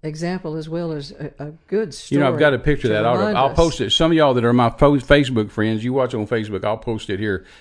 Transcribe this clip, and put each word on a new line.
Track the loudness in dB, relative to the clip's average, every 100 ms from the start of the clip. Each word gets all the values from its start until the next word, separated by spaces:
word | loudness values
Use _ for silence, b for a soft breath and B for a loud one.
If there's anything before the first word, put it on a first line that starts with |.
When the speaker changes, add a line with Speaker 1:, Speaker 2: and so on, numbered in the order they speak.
Speaker 1:
example | -12 -6 -6 -6 -6 -8
as | -6
well | -6 -6
as | -6 -10
a, | -12 -14 -10
a | -14 -14 _
good | -4 -4 -8 -2
Speaker 2:
You | 2
know, | 2
I've | 2
got | 2
a | 2
Speaker 1:
story |
Speaker 2:
picture | 0 0 0
of |
Speaker 1:
to |
Speaker 2:
that. | 2 2
I'll, | 2
Speaker 1:
remind | 0 0
Speaker 2:
I'll | 0
Speaker 1:
us. | 2
Speaker 2:
post | 2 0
it. | -2
Some | 2 2
of | 4
y'all | 4
that | 4
are | 2
my | 4 2
fo-, | 4 4
Facebook | 4 4 4 4 0 -2
friends, | -2 -2 -2
you | -2
watch | -2 -2
on | -2 -4
Facebook, | -4 -4 -6
I'll | -4 -4
post | -6 -8 -6
it | -4
here | -2 -4 B B